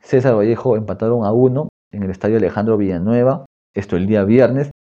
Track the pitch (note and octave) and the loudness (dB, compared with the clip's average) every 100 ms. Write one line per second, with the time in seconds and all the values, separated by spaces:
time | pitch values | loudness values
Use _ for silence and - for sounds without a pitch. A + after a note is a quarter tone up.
0 | - C3+ B2+ A2 G#2+ A2+ C3 A2 G#2 F#2+ | -2 0 2 2 2 0 0 -2 -2 -6
1 | A2 A#2+ G#2 A2+ B2+ B2+ D3+ - _ G#2 | -2 -2 0 2 2 2 -6 -12 _ -8
2 | F#2+ F#2+ G#2+ A2 F#2 G#2+ G#2+ A2 G2 F2+ | -8 -4 -2 0 0 -2 -2 -2 -2 -4
3 | F#2+ A#2+ B2 C#3 C#3 _ _ - G2 F2+ | -2 0 0 -2 -8 _ _ -10 -6 -4
4 | F#2+ G#2+ G2 A#2 A#2+ C3 C#3+ - | 0 0 2 4 4 2 -4 -10